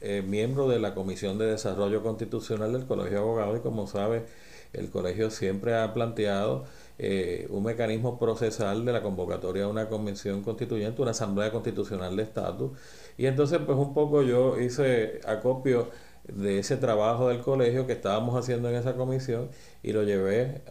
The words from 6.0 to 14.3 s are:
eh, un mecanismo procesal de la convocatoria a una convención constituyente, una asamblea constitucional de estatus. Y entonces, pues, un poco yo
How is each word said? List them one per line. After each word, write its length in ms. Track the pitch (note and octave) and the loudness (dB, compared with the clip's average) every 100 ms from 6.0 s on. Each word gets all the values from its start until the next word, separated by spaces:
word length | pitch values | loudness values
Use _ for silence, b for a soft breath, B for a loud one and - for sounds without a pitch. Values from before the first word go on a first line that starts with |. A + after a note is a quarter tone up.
| A#2 A2+ G#2 G2 G#2+ C3 C3 B B - | -2 0 0 2 0 -2 -6 B B -6
eh, 500 | G2+ G2 F2 F2 - | -2 0 0 -4 -4
un 140 | G2 | -2
mecanismo 560 | G#2+ A2+ A2+ A2 A#2+ - | -2 0 0 0 -2 0
procesal 640 | A#2 G#2+ A2+ G#2+ G2+ G#2 | 0 2 0 0 0 0
de 80 | A#2+ | 0
la 100 | A#2 | 0
convocatoria 640 | G#2 F#2 F2+ F2+ F#2 F#2+ G2+ | 0 -2 -2 -2 -2 -2 0
a 20 | |
una 200 | A2 A2 | -2 -2
convención 560 | A2 G#2+ G2 G#2 G2 | -2 -4 -4 -4 -4
constituyente, 580 | G2 G#2+ A2+ A2+ G#2 B2 | -4 -4 -2 -2 -2 0
una 100 | B2 | 0
asamblea 400 | A2+ G#2+ G2 G#2+ | 0 0 0 0
constitucional 640 | A2+ A2 G2+ G2 G2 F#2 G2 | 0 -2 -4 -4 -4 -2 -2
de 80 | |
estatus. 480 | A2 A2+ F2+ F2+ C3 C3 B B B - | -4 -4 -4 -4 -6 -8 B B B -2
Y 100 | B2+ | 0
entonces, 320 | C3+ D3 E3+ D3 | 2 2 2 2
pues, 120 | C3+ | 2
un 160 | C#3+ | 2
poco 300 | D3 D3+ D3 | 2 4 4
yo 360 | C3 | 4